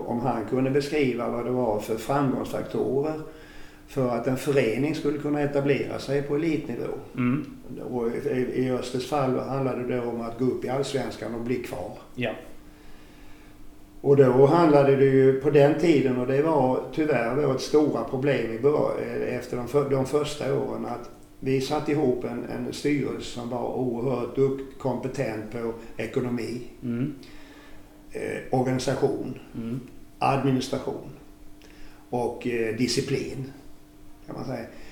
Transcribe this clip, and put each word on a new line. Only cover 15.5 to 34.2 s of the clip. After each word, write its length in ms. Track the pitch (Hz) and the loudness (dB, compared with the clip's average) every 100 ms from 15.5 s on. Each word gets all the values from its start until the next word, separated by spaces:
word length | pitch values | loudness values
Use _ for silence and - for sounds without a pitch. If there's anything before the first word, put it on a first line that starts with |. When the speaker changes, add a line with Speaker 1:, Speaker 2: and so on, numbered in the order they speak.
Speaker 1:
den 300 | 143 143 156 | 6 6 6
tiden, 380 | 170 143 127 123 | 4 6 4 2
och 80 | 123 | 2
det 160 | 135 | 2
var 380 | 160 147 127 127 - | 4 4 4 2 -2
tyvärr 400 | 160 151 123 117 135 143 | -2 2 2 0 0 0
vårt 140 | 135 | 0
stora 440 | - 151 143 117 | 2 4 4 2
problem 480 | 110 131 143 120 113 | -2 -2 0 0 -2
i 60 | 113 | 0
bör-, 420 | 139 147 120 - | 2 4 2 -2
eh, 340 | 117 120 117 123 | -4 -4 -4 -4
efter 200 | - 123 | -6 -6
de 120 | 120 | 0
för-, 220 | 143 135 | 0 2
de 160 | 135 131 | 2 2
första 480 | 147 143 - 131 | 0 0 -4 -2
åren, 320 | 135 117 113 117 | -2 -2 -4 -6
att 240 | 120 - - - - | -8 -10 -18 -20 -6
vi 200 | 131 131 | 0 0
satte 320 | 131 151 151 | 0 -2 0
ihop 320 | 147 131 - | 2 2 2
en, 200 | 120 120 | -2 -6
en 280 | 117 120 123 | -6 -6 -6
styrelse 580 | - 147 143 110 104 - | -2 0 0 0 -4 -8
som 180 | 123 117 | -8 -6
var 240 | 123 117 120 | -4 -2 -2
oerhört 600 | 127 117 131 120 117 135 | -2 0 0 0 -2 2
dukt-, 420 | 135 135 135 - | 2 0 -8 -6
kompetent 720 | 131 117 131 139 113 107 110 | -4 -2 -4 -4 -4 -4 -8
på 200 | 120 113 113 - - | -6 -6 -6 -10 -8
ekonomi, 640 | 110 127 120 120 110 123 - - | -4 -2 -2 -2 -4 -8 -10 -10
Speaker 2:
Mm. 320 | 123 120 147 - - - - - - - - - - | -6 -4 -4 -6 -16 -18 -18 -20 -18 -18 -18 -20 -14
Speaker 1:
eh, 260 | 120 104 95 - 131 | -8 -6 -8 -2 0
organisation, 800 | 127 131 139 127 135 - - - - 120 | 2 0 -2 0 0 0 -6 -10 -12 -10
Speaker 2:
Mm. 240 | 117 127 - - - - | -6 -8 -10 -18 -20 -2
Speaker 1:
administration 920 | 127 135 135 127 - 123 139 - - - - - - - - - - - - | 0 2 2 2 0 -4 -4 -8 -10 -18 -20 -20 -18 -18 -20 -18 -16 -18 -6
och, 360 | 123 120 120 123 | -2 -2 -4 -4
eh, 300 | 117 110 110 | -2 0 0
disciplin, 760 | 123 139 - 120 - 135 - - - - - - - - | 0 0 0 -2 -4 -8 -10 -14 -18 -20 -20 -20 -20 -18